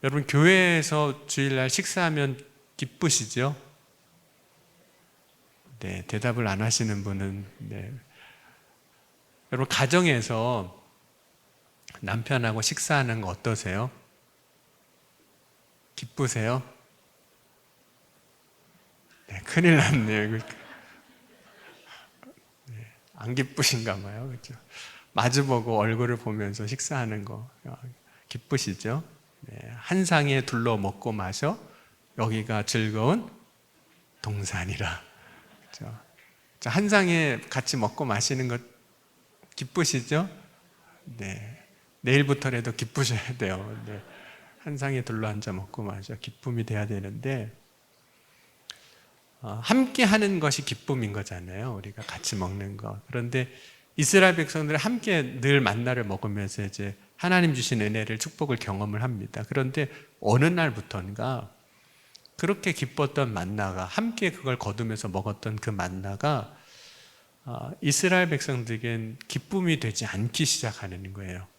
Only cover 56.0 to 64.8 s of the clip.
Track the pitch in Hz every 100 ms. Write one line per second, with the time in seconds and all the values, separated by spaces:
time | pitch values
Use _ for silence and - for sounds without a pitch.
56 | 107 95 107 104 98 - 98 - 101 101
57 | - _ 175 180 170 131 117 117 104 110
58 | 107 110 - - 147 120 - 98 104 104
59 | 127 113 101 104 104 139 131 131 139 -
60 | - _ 107 120 156 175 160 110 - 101
61 | 92 104 120 127 107 _ _ _ _ _
62 | _ - _ - 170 196 190 160 131 -
63 | 139 - 131 101 90 104 98 92 92 -
64 | 226 233 190 - 135 123 107 104